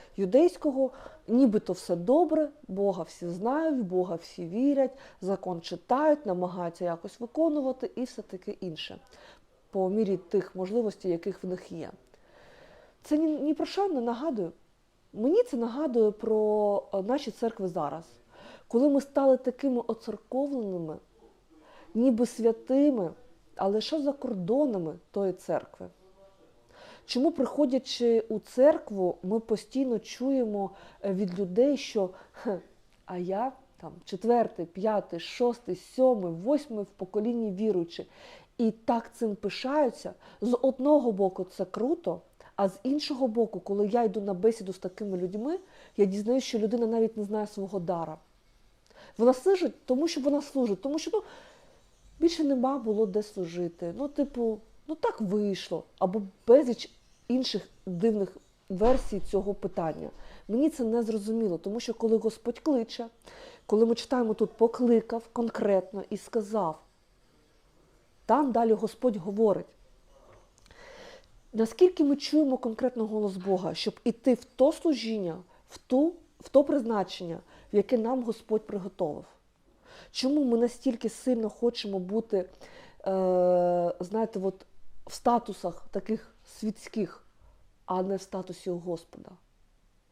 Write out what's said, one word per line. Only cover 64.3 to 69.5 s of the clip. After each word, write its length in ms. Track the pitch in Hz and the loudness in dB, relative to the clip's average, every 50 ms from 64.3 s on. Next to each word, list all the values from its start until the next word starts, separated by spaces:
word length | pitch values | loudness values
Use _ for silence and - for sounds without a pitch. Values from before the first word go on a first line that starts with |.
| 214 | 0
тут: 180 | - 220 214 | 0 0 -2
"Покликав 760 | - - 226 233 233 - 254 233 240 226 220 - 233 233 - - | 2 4 2 2 4 2 4 4 6 4 4 0 -4 -8 -8 -6
конкретно 720 | - 247 233 226 - - 214 202 196 190 185 190 - 196 - - | -4 -4 -4 -4 -2 0 2 2 2 2 2 -2 -6 -10 -8 -8
і 60 | 208 | -8
сказав", 600 | 190 - - - 233 208 196 214 214 185 160 156 - - _ _ _ _ _ _ _ _ _ _ _ _ _ _ _ _ _ _ _ _ _ _ _ _ _ _ _ _ | -10 -8 -4 -4 -4 -2 -2 -2 -2 -2 -2 -4 -6 -12 _ _ _ _ _ _ _ _ _ _ _ _ _ _ _ _ _ _ _ _ _ _ _ _ _ _ _ _
там 260 | - 220 277 302 262 | 2 2 2 4 2
далі 200 | 220 233 233 226 | 2 2 4 4
Господь 440 | 214 202 220 - - - - 254 202 | 2 2 0 -4 -4 -2 -2 -2 -2
говорить. 500 | 208 160 208 196 208 226 208 | -2 -4 -4 0 2 2 4